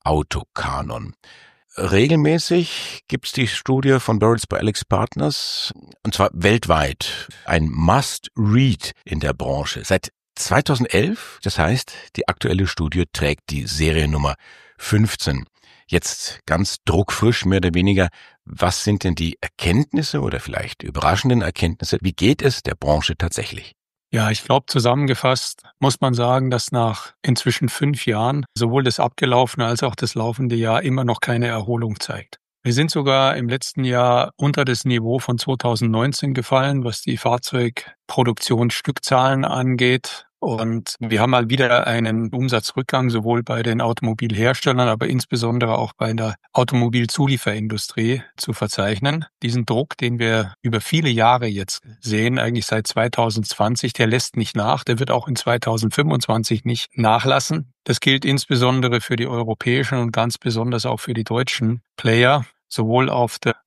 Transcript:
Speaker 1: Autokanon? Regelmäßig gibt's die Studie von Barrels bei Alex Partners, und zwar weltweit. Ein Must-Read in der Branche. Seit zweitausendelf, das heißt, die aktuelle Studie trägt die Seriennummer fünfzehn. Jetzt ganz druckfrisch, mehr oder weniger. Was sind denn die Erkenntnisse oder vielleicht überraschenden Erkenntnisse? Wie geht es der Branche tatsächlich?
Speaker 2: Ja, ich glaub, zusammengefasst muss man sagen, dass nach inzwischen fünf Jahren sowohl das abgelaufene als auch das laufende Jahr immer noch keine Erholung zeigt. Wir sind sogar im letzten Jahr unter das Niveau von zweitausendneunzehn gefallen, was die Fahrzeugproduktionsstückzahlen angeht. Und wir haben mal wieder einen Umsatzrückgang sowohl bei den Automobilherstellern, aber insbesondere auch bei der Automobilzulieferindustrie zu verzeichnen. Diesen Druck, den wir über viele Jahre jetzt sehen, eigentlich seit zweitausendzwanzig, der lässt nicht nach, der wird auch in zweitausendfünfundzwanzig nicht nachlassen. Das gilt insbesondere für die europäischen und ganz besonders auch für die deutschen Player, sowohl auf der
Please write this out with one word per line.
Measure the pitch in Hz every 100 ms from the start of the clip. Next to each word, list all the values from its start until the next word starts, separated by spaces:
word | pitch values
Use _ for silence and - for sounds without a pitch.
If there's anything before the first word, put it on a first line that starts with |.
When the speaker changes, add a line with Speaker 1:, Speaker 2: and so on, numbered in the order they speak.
Speaker 1:
Autokanon? | - 78 76 69 - - - 67 - - - - - - - _ _ -
Regelmäßig | 92 92 139 160 147 165 - 175 170 - - - -
gibt's | - -
die | - 117
Studie | - - 131 135 131
von | - 107
Barrels | 107 113 -
bei | 87
Alex | 107 104
Partners, | - 98 107 - 147 - - - - - - -
und | -
zwar | 95 98
weltweit. | 82 101 113 - 80 71 65 - - - - -
Ein | 85 78
Must-Read | 67 85 123 - - - - 104 110 135 90 - - -
in | 80
der | 73
Branche. | - - 67 - - -
Seit | 92 - _ _ -
zweitausendelf, | - 139 - 127 123 - 147 220 - -
das | 101 -
heißt, | 80 131 - - - -
die | -
aktuelle | - 117 92 95
Studie | - 78 80 85
trägt | - 73 76 -
die | 73 -
Seriennummer | 73 78 78 76 76 71 69 - - - -
fünfzehn. | - 107 110 - - 67 - _ _ _ -
Jetzt | 85 - - - - -
ganz | 80 98 -
druckfrisch, | - 85 104 - 107 120 92
mehr | 95
oder | 92
weniger. | 85 95 98 90 - - _
Was | - - 90 -
sind | - 101 95
denn | 80
die | 82 -
Erkenntnisse | - - 87 101 151 - 151 151
oder | 95 -
vielleicht | - - - -
überraschenden | - 71 71 95 131 123
Erkenntnisse? | 87 - 85 - - -
Wie | 90
geht | - 104 147
es | 139 -
der | - -
Branche | 73 76 - -
tatsächlich? | 82 - - - - _ _ _ _
Speaker 2:
Ja, | 110 107
ich | 107
glaub, | - 135 -
zusammengefasst | 135 117 131 143 127 127 131 - - - -
muss | 135 -
man | 139
sagen, | 120 120 131 131
dass | 123 -
nach | 123 113 107 - -
inzwischen | - 120 127 - 135
fünf | - 143 139 -
Jahren | 107 120 143 127 -
sowohl | 117 135
das | 127 -
abgelaufene | 123 - 135 123 127 - 117
als | 117
auch | 135 -
das | 113 120
laufende | 113 117 127 117
Jahr | 113 113
immer | 139 131 123
noch | 120
keine | - 120 120
Erholung | 113 101 117 113 104
zeigt. | - 101 - - _ _
Wir | 127
sind | 120 156
sogar | 165 139 135 135 139
im | 120
letzten | 127 - - 127
Jahr | 123 123 123 - -
unter | 143 143 135
das | 120
Niveau | 135 120 113 131
von | - 120
zweitausendneunzehn | - 131 123 107 117 110 131 135 143
gefallen, | 127 120 135 139 139
was | 120 107
die | - 120
Fahrzeugproduktionsstückzahlen | 120 123 - 131 117 - - - - - 120 110 - 117 120 - - - - 127 131 135 131
angeht. | 135 127 123 123 127 - - - _
Und | 185 110 113 113 - -
wir | 117 107
haben | 120
mal | 123 117
wieder | 127 127 120 -
einen | 117 113 113 113
Umsatzrückgang | 127 127 120 - - 131 135 127
sowohl | 117 113 117
bei | 120 117
den | 117 113
Automobilherstellern, | 117 113 113 113 117 104 117 123 143 127 123
aber | 110 -
insbesondere | 127 - 123 117 120 117 113
auch | 113 -
bei | 113
der | 113 110 104 _
Automobilzulieferindustrie | - 123 123 120 120 117 - 139 131 - 104 107 107 - - 113 131 - -
zu | -
verzeichnen. | 110 107 - 98 95 135 160 156 _
Diesen | 120 123 110
Druck, | 113 143 -
den | 120 120
wir | 117 110 98 -
über | 120 110
viele | - 160 156
Jahre | 113 113 123 120
jetzt | 101 92 - - 107
sehen, | 113 107 117 127
eigentlich | 117 120 -
seit | 110 107
zweitausendzwanzig, | 113 120 - 117 110 104 - 107 123 123
der | - 110
lässt | 110 - -
nicht | 107 -
nach, | 107 135
der | - 113
wird | 117
auch | 120 135
in | 120
zweitausendfünfundzwanzig | - 120 113 113 110 - 151 139 - 110 110 110 -
nicht | 117 - -
nachlassen. | 110 117 135 139 - 165 143 _
Das | - -
gilt | - 135 -
insbesondere | 139 - 127 127 131 127 120
für | - 117
die | 127
europäischen | 120 113 110 123 127 127 131
und | 117
ganz | 117 117 -
besonders | 127 113 120 120 123
auch | 120
für | -
die | 117
deutschen | 107 117 127 - 113 120 - -
Player, | 120 113 123 143 120 _ -
sowohl | - 110 123 131
auf | 127 117 -
der | 123 -